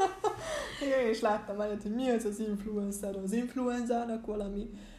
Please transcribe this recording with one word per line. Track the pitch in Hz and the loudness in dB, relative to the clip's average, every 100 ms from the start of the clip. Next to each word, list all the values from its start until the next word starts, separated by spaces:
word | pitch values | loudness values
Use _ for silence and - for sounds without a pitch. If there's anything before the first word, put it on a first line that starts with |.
| 381 - | 2 2
<laughs> | 427 427 - 605 - - 285 | -2 0 -4 -4 -4 -2 2
igen, | 269 | 4
én | 233 | 4
is | 220 | 4
láttam | 220 214 214 202 | 4 2 0 -2
egyet, | 214 208 | -2 -2
hogy | 208 | -2
mi | 233 262 | 0 4
az | 226 | 4
az | 220 208 | 2 0
influencer, | 214 202 214 208 202 196 202 196 | -2 -2 -2 -2 -2 -2 -4 -2
az | 190 | 0
influenzának | 226 247 262 247 240 233 233 233 226 226 | 0 0 0 0 0 2 0 0 -4 -2
valami | 208 202 202 226 - - | -4 -2 -4 -6 -10 -16